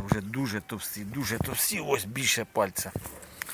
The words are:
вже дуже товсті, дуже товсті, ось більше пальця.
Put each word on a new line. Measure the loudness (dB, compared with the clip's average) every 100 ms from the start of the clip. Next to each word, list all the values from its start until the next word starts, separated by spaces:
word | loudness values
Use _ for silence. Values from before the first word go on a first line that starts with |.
| 4
вже | 2
дуже | 2 0 0 0
товсті, | -2 -4 -4 -6
дуже | -4 -2 0 0
товсті, | 0 2 2 2
ось | 2 2
більше | 0 0 2 2 2
пальця. | 2 2 2 -4 -4 -6 -10 -14 -10 -6